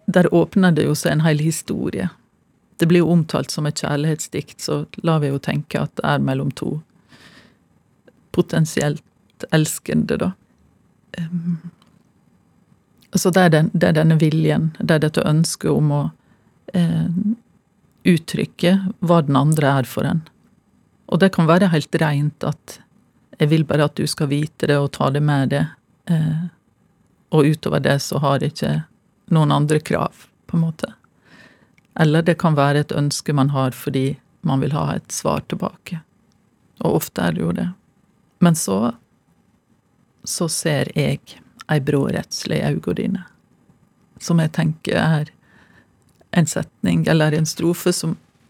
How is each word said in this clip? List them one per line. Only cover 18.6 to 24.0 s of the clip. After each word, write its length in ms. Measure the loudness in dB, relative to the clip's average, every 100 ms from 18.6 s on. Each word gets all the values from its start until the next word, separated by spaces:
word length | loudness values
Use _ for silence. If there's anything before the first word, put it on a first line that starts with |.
| 2 2 0 -4
hva 220 | 2 4
den 160 | 4 2
andre 320 | 2 2 2 2
er 80 | -2
for 160 | -4
en. 220 | -2 -2 -6 _ _ _ _ _ _ _ -4
Og 120 | 2
det 120 | 2
kan 160 | 4 4
være 240 | 4 4
helt 240 | 2 0 -2
rent 420 | 0 0 -2 -4
at 380 | -8 -8 -12 -20 _ _ _ _ _ -2
jeg 100 | 2
vil 140 | 2
bare 240 | 2 2 0
at 80 |
du 80 | 0